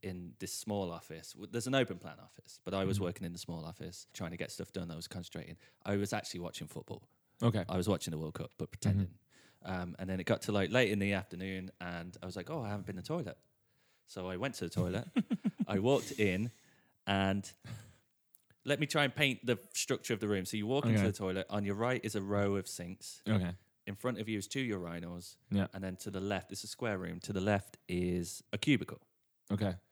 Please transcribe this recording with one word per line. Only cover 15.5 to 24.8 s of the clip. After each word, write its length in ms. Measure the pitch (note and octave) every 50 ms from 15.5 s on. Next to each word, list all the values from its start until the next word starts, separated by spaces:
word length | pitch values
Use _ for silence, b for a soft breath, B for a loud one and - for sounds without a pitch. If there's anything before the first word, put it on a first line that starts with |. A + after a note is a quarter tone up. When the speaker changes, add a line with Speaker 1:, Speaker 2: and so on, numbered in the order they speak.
| - _ A3 -
Speaker 1:
I 120 | G#2 F#2+
walked 320 | G2 B2 C#3 C3 - - C#3+
in, 380 | B2+ G#2+ G2+ F2+ F#2+ G#2+ A#2+ - b b b b b b b b b _ -
and 420 | G2+ G2 G2 F#2+ G2 G2+ G2 - - _ B B B B B B B B B B _ _ _ _ _ - _ _ - _ _
let 140 | - C#3+ -
me 60 | D3+ C#3
try 160 | - D#3+ D3
and 100 | C3+ -
paint 300 | - D3+ C#3 B2+ G2 -
the 120 | A#2 B2 - - - -
structure 400 | - - - C3+ - - - A#2+
of 60 | G2+
the 80 | A2 G#2
room. 180 | G#2 F#2+ F#2
So 120 | F#2 - G#2+
you 80 | G#2 G#2+
walk 180 | C3 C#3 C#3+
into 120 | B2+ A2+ G#2+
Speaker 2:
Okay. 100 | G2 G2
Speaker 1:
the 60 | G#2
toilet. 320 | - G2+ F#2 F#2 F#2+ F#2 -
On 140 | - G#2 G#2
your 100 | G2 G2+
right 260 | G2+ A2+ B2 B2+ B2 -
is 120 | A2+ G2+
a 60 | G#2+
row 340 | G2 G2 G2+ G2+ G2+ G2+ G2
of 120 | G2 F#2 -
sinks. 540 | - - F2+ F2 F#2 - - - - - - -
Speaker 2:
Okay. 240 | A2 G#2 F2+ F2 F2 F#2 _ _ _ _ _
Speaker 1:
In 100 | - G2
front 220 | - - B2 B2 F#2+
of 100 | A2 G#2+
you 80 | A2 G#2
is 100 | G2 -
two 180 | - C#3 C3+
urinals. 680 | A#2+ G#2 F#2+